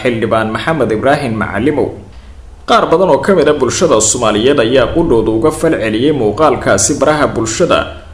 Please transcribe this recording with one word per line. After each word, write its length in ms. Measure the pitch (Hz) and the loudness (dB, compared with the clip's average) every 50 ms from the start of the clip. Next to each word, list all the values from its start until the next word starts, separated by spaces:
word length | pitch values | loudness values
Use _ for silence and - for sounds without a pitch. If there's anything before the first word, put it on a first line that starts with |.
Xildhibaan 480 | - 127 117 113 117 107 113 110 110 107 | -2 -2 -2 0 -2 0 0 0 0 -2
Maxamed 400 | 110 104 - 160 165 147 120 107 | -4 -4 -4 -4 -2 0 0 0
Ibraahim 420 | 113 107 110 135 147 - 143 120 110 | 0 0 2 0 0 0 0 -4 -4
Macalimow. 520 | 107 90 78 90 101 120 156 151 131 101 - - - - - - - - - - - - - - - - | -4 -4 -4 -2 -2 0 0 0 0 -2 -4 -6 -12 -18 -18 -20 -20 -20 -20 -20 -20 -20 -20 -20 -12 -4
Qaar 220 | - 240 214 180 - | 0 0 0 2 2
badan 200 | 165 170 190 - | 2 2 2 2
oo 80 | 139 127 | 2 0
ka 160 | - - 196 | 2 2 2
mid 140 | 170 139 147 | 2 4 2
ah 40 | |
bulshada 480 | 151 147 131 117 - - 185 160 123 110 | 2 0 0 -2 0 0 2 2 2 2
Soomaaliyeed 580 | - - - 123 120 107 104 104 113 135 147 139 | 2 0 -2 0 0 0 0 2 2 2 2 2
ayaa 280 | 110 113 131 131 117 107 - | 2 2 2 2 2 2 0
qudhooda 340 | 165 170 - 123 113 101 110 | 0 0 2 2 2 2 2
uga 200 | 110 113 131 156 | 0 0 0 0
falceliyey 600 | 151 - 170 160 147 98 110 110 107 110 131 156 | 0 0 0 0 0 0 -2 -2 -2 0 0 0
muuqaalkaasi 880 | 156 131 110 104 104 127 156 143 123 - - 123 104 98 - - 147 123 | 0 0 0 -2 0 2 2 2 2 0 0 0 0 2 2 0 0 0
baraha 280 | 135 151 151 147 139 117 | 2 2 2 2 0 -2
bulshada 500 | 101 120 113 113 - - 175 - - 76 - - - - - - | -2 -2 -4 -4 -2 -2 0 0 2 0 -2 -4 -10 -16 -18 -20